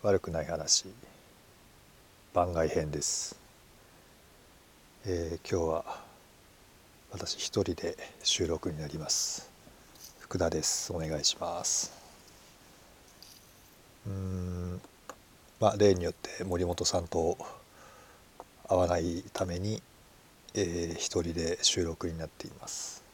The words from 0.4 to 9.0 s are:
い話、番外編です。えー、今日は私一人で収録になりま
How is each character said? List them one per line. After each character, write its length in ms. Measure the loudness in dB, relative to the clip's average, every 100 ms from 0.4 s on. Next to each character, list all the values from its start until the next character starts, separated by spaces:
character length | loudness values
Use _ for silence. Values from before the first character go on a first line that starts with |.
い 20 |
話、 400 | -2 -4 2 2 2 -18 -20 -20 -20 -20 -20 -20 -20 -20 -20 -20 -20 -20 -2
番 180 | 2 2
外 160 | 2 2
編 220 | 2 0
で 100 | -2
す。 400 | -2 -2 -6 -10 -20 -20 -20 -20 -20 -20 -20 -20 -20 -20 -20 -20 -20 -20 -20 -12 -4
え 320 | -2 -2 -6
ー、 80 | -2
今 160 | 0 2
日 60 | 0
は 220 | -2 -12 -14 -20 -20 -20 -20 -20 -20 -20 -20 -20 -14
私 260 | -8 -6 -6
一 260 | -2 0
人 100 | 0
で 240 | -2 -4 -6 -14 -4
収 240 | -2 0 0
録 240 | 0 -2
に 80 | -4
な 80 | -6
り 120 |
ま 100 | -8